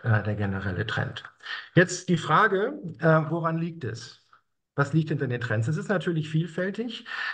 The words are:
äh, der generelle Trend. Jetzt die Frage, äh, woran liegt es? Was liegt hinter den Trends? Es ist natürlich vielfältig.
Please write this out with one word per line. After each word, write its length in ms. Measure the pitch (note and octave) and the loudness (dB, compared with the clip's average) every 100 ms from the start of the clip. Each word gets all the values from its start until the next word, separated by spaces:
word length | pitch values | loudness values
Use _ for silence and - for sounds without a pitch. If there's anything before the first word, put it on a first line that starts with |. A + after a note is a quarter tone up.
äh, 200 | A#2+ G#2+ | 0 2
der 120 | G#2 | 2
generelle 520 | G2+ G2+ G2 G2 F#2+ G#2+ | -2 -2 -2 -4 -4 -2
Trend. 360 | - - - - _ - - - | -4 -4 -8 -16 _ -12 -12 2
Jetzt 340 | E3 F3 - - | 4 4 0 0
die 80 | E3 | 0
Frage, 640 | - E3+ G#3 F#3+ A#3+ D#4 F3 A2+ | 4 4 4 2 0 -4 -10 0
äh, 240 | E3 D#3 D3+ | 4 4 4
woran 280 | E3+ D#3+ E3 | -2 0 0
liegt 260 | E3+ E3 | -2 -4
es? 420 | A2+ A#2 - - _ _ _ _ _ | -8 -8 -12 -20 _ _ _ _ _
Was 180 | C#3 C#3+ | -2 2
liegt 160 | D#3+ D#3 | 2 0
hinter 160 | C#3+ B2+ | -2 -2
den 140 | A#2+ | -2
Trends? 280 | - A2 A2+ | 0 0 0
Es 80 | E3+ | -2
ist 120 | G#3+ | 0
natürlich 420 | F#3 F3+ D#3+ - | 0 0 -2 0
vielfältig. 720 | D#3 F3 - F#3+ G3+ A#3+ - - - - | 0 0 -4 -4 -4 -6 -8 -10 -6 -6